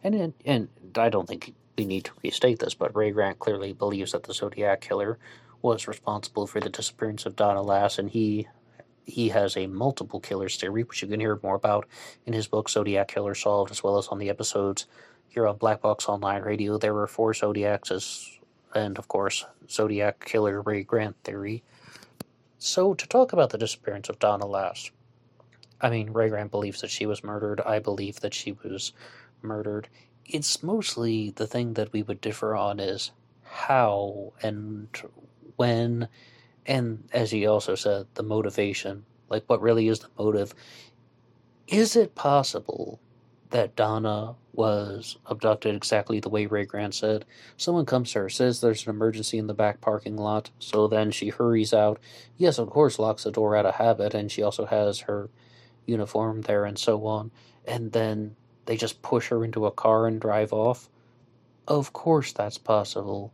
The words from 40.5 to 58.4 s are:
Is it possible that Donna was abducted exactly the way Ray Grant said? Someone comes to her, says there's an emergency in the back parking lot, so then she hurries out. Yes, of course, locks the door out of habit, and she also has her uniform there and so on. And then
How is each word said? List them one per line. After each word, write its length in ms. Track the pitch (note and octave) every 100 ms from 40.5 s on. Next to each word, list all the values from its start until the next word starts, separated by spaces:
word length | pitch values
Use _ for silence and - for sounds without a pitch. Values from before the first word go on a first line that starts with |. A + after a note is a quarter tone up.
| - - - - _ _ _ _ _ _ _ -
Is 300 | G3 A3 A#3
it 180 | G#3+
possible 840 | - C#3+ C#3+ C3+ - - - - - _ _ _ _ _
that 260 | B2 G#2 -
Donna 580 | G#2+ A2 A2 G#2 A2+ B2 _
was 640 | - A2 G#2 G#2 G2+ - - -
abducted 480 | G#2 A2 G#2+ A2
exactly 460 | G#2 - G#2+ - A2
the 80 | G2+
way 180 | G#2+ G#2
Ray 180 | G#2
Grant 300 | G2+ G#2 G#2
said? 300 | - G#2+ G#2+ - - - -
Someone 300 | - F3 C#3
comes 260 | B2+ A#2+
to 80 | G#2+
her, 80 | F#2+
says 320 | - B2+ A#2+
there's 260 | A#2+ G#2+ -
an 40 |
emergency 480 | G#2 A2+ G#2+ G#2+ A2+
in 80 | G#2
the 80 |
back 260 | G#2 G#2+ G2+
parking 360 | - G#2+ A2 G#2+
lot, 340 | G#2+ G#2+ - _
so 280 | - G#2+ G#2+
then 240 | A2 G#2+
she 180 | G#2 G#2
hurries 420 | - A#2+ A2+ G#2+
out. 260 | A2 G#2+ G#2+ - - - -
Yes, 220 | F3 C#3
of 100 | A2
course, 300 | D3 D3 -
locks 260 | A2 G#2+
the 80 | G#2+
door 240 | G#2+ G#2+ G#2
out 100 | G2
of 100 | -
habit, 380 | A#2 A2+ G#2
and 160 | G#2+ G#2
she 120 | -
also 240 | G#2 - G#2
has 340 | G#2+ G#2 G2+
her 300 | - G#2 G#2 _ _ - _ _ -
uniform 560 | A#2 G#2 G#2+ A2 A2
there 240 | G#2+ G#2 G#2
and 120 | G#2
so 280 | - G#2+ G#2+
on. 240 | G#2+ A2 _ - _ -
And 260 | B2 A2
then 440 | A2+ A2 G#2+ G#2+ A2